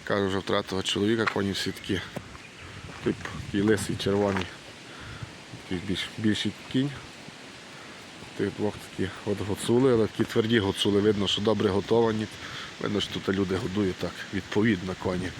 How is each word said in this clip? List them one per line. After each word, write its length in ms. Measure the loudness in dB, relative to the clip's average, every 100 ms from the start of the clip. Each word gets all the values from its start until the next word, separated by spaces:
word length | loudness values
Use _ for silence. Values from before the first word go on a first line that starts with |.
Кажу, 240 | 0 2 2
вже 100 | 0
втратила 460 | 2 0 2 -2
чоловіка, 420 | 0 2 2 4 2
коні 260 | 2 0
всі 200 | 0 -4
такі. 300 | -6 -2 -2 -2 -10 -12 -16 -18 -16 -16 -14 -14 -4
Тип, 120 | -2 -2 -6 -8 -2
такий 160 | 2
лисий, 340 | 4 4 2 -2
червоний. 500 | 2 4 4 2 -2 -8 -16 -16 -16 -16 -14 -12 -12 -14 -16 -16
Такий 180 | -6 -6 -2
більш, 220 | -4 -4 0
більший 340 | 2 2 0 -4 -2
кінь. 200 | 0 0 -2 -12 -14 -16 -16 -16 -16 -16 -16 -16 -16 -16 -16 -14 -2
Тих 120 | -2 0
двох 160 | -2
такі 360 | -2 -12 -4 -4 -4 -4
от 160 | -2 -2
гуцули, 460 | -4 4 6 6
але 140 | 6 4
такі 160 | 2
тверді 360 | 0 2 4 6
гуцули. 420 | 4 2 4 6
Видно, 260 | 6 4 2
що 140 | 2
добре 280 | 2 4 4
готовані. 580 | 2 4 4 4 2 -4 -8 -12 -10 -12 -6
Видно, 200 | -2 0
що 120 | 0
тут 160 | -4 0
люди 260 | 2 2 0
годують 400 | 0 2 0 0
так, 160 | -6 -6 -6
відповідно, 600 | -6 -2 2 4 4 0 -4
коні. 260 | -2 -2 -4 -6